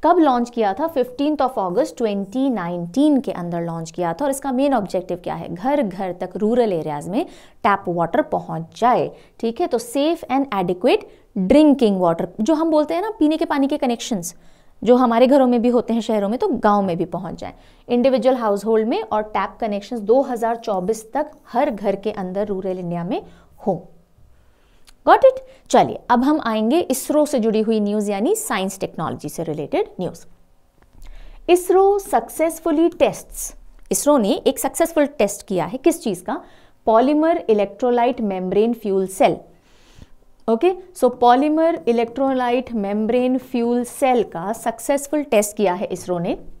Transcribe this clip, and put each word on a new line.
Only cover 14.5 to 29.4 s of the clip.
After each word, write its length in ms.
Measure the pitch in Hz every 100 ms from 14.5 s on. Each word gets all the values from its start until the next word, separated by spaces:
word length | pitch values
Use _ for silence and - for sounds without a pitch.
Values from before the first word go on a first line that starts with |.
| - - -
जो 120 | 196 247
हमारे 300 | 254 233 254
घरों 200 | 277 254
में 160 | 240
भी 60 | 226
होते 240 | 240 220
हैं 80 | 226
शहरों 280 | 214 220 202
में, 100 | 240
तो 100 | 427
गांव 340 | 277 214 208
में 140 | 196 170
भी 80 |
पहुंच 360 | 175 170 175 170
जाए, 140 | 92 - - - -
इंडिविजुअल 480 | 240 254 254 226 254
हाउसहोल्ड 520 | 226 202 196 220 220
में। 140 | 339
और 200 | 440 214
टैप 340 | 214 214 202 -
कनेक्शंस 400 | 226 202 202 240
दो 200 | 202 247
हज़ार 360 | 269 240 226 233
चौबीस 560 | 233 196 180 220 -
तक 180 | - 302 - -
हर 180 | 220 302
घर 260 | 208 202 196
के 140 | 214
अंदर 360 | 208 185 185 208
रूरल 320 | 190 190 185
इंडिया 260 | 175 170
में 180 | 170 294 - - _ - -
हो। 220 | 170 - - _ _ - _ _ _ _ _ - - -
Got 120 | 403
it? 180 | 539 508 - - -
चलिए, 280 | 247 160 - -
अब 140 | 254
हम 160 | 262 302
आएंगे 360 | 233 220 220 311
इसरो 460 | 349 254 - 294 294
से 120 | 285
जुड़ी 220 | 220 214
हुई 200 | 220 220
न्यूज़, 300 | 208 208 208
यानी 260 | 196 240 427
साइंस 420 | - 220 190 -
टेक्नोलॉजी 500 | - - 160 123 151
से 140 | -